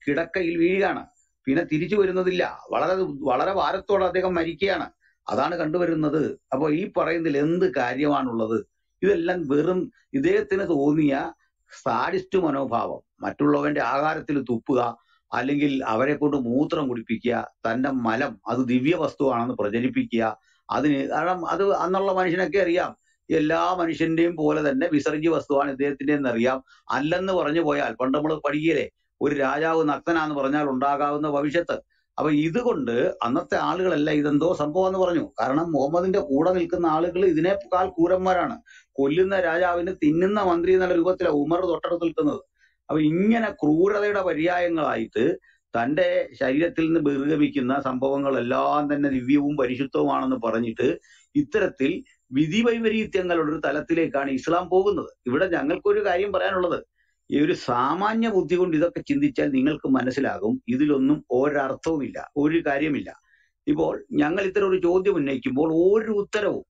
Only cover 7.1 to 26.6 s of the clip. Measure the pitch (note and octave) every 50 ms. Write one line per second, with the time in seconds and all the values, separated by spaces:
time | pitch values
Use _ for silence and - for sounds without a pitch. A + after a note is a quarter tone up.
7.1 | E3 E3+ D#3+ D#3 C#3+ C#3 D3 D#3+ E3+ F3+ F#3+ F3+ - C#3 B2 B2 B2+ C3 D3 D3
8.1 | C#3+ C#3 C3 B2 A#2 A2+ A2 A2 A2+ G#2 - - _ _ _ _ _ _ F3 G3
9.1 | G3 E3+ E3 F#3 F3+ F3+ D#3+ C3 C#3+ D3 D#3 F3+ F#3 F#3 - - - _ _ _
10.1 | - C3+ C#3 F3 G3 A3 G#3+ - G3 F#3+ G3 E3 E3 C#3 C#3 D3 D3 D#3+ D3+ C#3
11.1 | C3+ C#3+ - - - _ _ _ _ _ _ _ - - - - A#2 A#2+ C3 D#3+
12.1 | F#3 F#3+ - - - F#3 E3+ D3+ C3+ C3+ C3+ A#2 A#2 A2+ G2+ F2+ - - - _
13.1 | _ _ - G2 - - D3 D3 C#3+ C#3+ D3 D3+ D3 D3 B2 A#2+ C3 C#3 D3+ D#3
14.1 | D#3+ D#3 D#3 - D3 C#3 C3 - A#2+ A2 - - C3+ B2+ A#2 A#2 - - _ _
15.1 | _ _ _ _ A2 A#2+ B2 C#3 D3 C#3+ D3 C#3+ C3+ C3 C3 A2+ A2 A2+ C3 D3
16.1 | D3 - D3 D3 C#3+ C#3 A#2+ A#2 A#2+ C#3 D#3 D#3+ E3 E3 C#3+ B2+ A#2+ A#2 A2+ -
17.1 | A#2 A2+ - A#2+ A#2 A2+ A2+ - - _ - A2+ A2+ C3 C3 C#3 C3+ B2+ A#2 A2+
18.1 | A2 A#2+ C#3+ C3+ A2 - _ A2 A#2+ B2+ C3 A#2 B2+ B2+ B2+ D#3 F3 E3 D3+ C3+
19.1 | - - C#3+ C3+ B2 A#2 A#2 B2+ - - G2+ G#2 G#2 A#2 B2 B2+ A#2 C3 A#2+ -
20.1 | A#2 A2+ A2+ A2 A2 - _ _ _ _ _ - G2 A#2 C#3 D3+ C#3+ C3+ C3+ -
21.1 | - D3+ D#3+ F3+ F#3 F3+ E3 - E3+ E3+ G3 G3+ F#3 D#3 E3 F3+ F#3+ F#3+ G3 G3
22.1 | F#3 F#3 F#3 F3 E3 F#3 F#3 D#3+ D#3+ G3 F#3 E3+ E3+ F3+ D#3+ D3 - - _ _
23.1 | _ _ _ - D#3+ D#3+ D3+ D3+ E3 E3 E3+ F3+ F#3 F3+ E3+ E3 D#3 - E3+ D#3+
24.1 | D#3+ E3 E3+ F3 E3+ D#3+ D3+ D3+ D3+ D#3 D3+ C#3+ C3 C3+ E3 E3 D3+ C#3+ - D#3
25.1 | D3 D3+ D#3 E3+ D#3 C#3+ - - C#3+ C#3 C#3+ C#3+ C3+ B2+ C#3+ C#3+ C#3+ - C#3 D3
26.1 | D3 C#3+ C#3 B2 A#2 A2+ A#2 B2+ C3 C3+